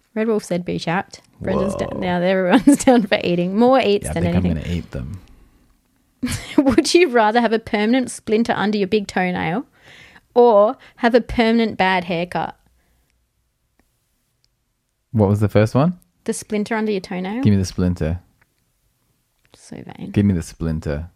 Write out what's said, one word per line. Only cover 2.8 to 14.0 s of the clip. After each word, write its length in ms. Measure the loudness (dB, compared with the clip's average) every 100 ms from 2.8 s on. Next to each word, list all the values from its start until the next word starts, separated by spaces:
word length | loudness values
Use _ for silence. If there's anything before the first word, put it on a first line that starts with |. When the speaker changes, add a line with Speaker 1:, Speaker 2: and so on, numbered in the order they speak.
| 6
Speaker 1:
down 160 | 4 2
for 140 | 0
eating. 360 | 0 -2 -2 2
More 220 | 4 4
eats 240 | 2 0 -2
Speaker 2:
Yeah, 60 |
I 20 |
Speaker 1:
than 100 | -4
Speaker 2:
think 120 | 0 0
Speaker 1:
anything. 140 | 0 -2
Speaker 2:
I'm 60 |
gonna 120 | -4 -6
eat 160 | -6
them. 280 | -10 -10 -14 -18 -20 _ _ _ _ _ _ _ _ -8 -8 -2 0
Speaker 1:
<laughs> 0 |
Would 360 | 4 2 4
you 160 | 2 4
rather 320 | 4 2 2
have 100 | 0
a 80 | -2
permanent 500 | -2 -2 2 0 -2
splinter 420 | -8 -2 0 0
under 240 | -2 -2 -2
your 100 | 0
big 200 | -2 -2
toenail 580 | -2 -2 -2 -4 -4 -8 _ -20 -20 -20 -20 _
or 440 | 4 6 6 4 0 -14 -4
have 160 | 2 2
a 60 |
permanent 560 | 2 0 2 2 0 0
bad 280 | 0 0 -2
haircut? 520 | -4 -4 -4 -6 -10 _ _ _ _ _ _ _ _ _ _ _ _ _ _